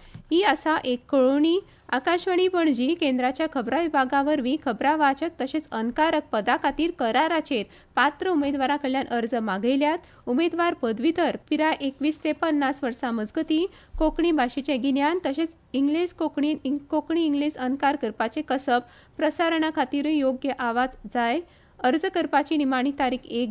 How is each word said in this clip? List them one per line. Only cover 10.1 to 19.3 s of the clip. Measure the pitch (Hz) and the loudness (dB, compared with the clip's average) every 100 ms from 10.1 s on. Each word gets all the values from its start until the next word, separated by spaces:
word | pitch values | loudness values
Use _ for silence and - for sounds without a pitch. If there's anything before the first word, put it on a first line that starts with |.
| - - | -12 -2
उमेदवार | 247 339 330 349 | 0 0 0 -2
पदवीधर, | 349 226 220 294 330 302 185 - | 0 -2 0 0 2 0 -2 -4
पिराय | 302 311 - | 0 0 0
एकवीस | 277 277 302 302 | -4 -2 -2 -2
ते | 311 | -2
पन्नास | 302 330 294 269 285 | -2 0 0 0 -2
वर्सां | 254 247 254 | -6 -4 -4
मजगतीं, | 233 214 320 320 311 381 - - - | -4 -4 -4 0 0 0 -6 -10 -2
कोंकणी | 311 311 339 | 0 2 2
भाशेचें | 311 247 277 269 269 | 2 0 -2 -2 0
गिन्यान | 269 269 294 359 269 | 0 2 2 0 -2
तशेंच | 277 330 - _ | -2 -4 -6 _
इंग्लीश | 254 277 311 349 | 0 2 2 -2
कोंकणी, | - 311 294 294 302 | -2 -4 -2 -2 -2
इंग-, | 262 294 - | -4 -6 -2
कोंकणी | 311 302 330 320 | -4 0 0 2
इंग्लीश | 285 294 - | 0 -2 -2
अनकार | 254 269 277 285 | -4 0 0 0
करपाचें | 226 - 226 311 302 | -4 -4 -4 -4 -2
कसब | 269 269 247 247 - - - | -2 0 0 -2 -14 -18 -4
प्रसारणा | 311 | -2